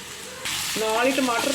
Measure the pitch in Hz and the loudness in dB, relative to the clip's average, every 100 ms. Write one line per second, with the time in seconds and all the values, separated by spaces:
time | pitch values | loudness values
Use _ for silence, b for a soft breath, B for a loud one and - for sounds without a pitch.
0 | 494 427 466 508 523 - - - 220 220 | -12 -12 -12 -10 -6 -4 -2 0 2 4
1 | 254 269 254 233 269 | 4 4 2 2 0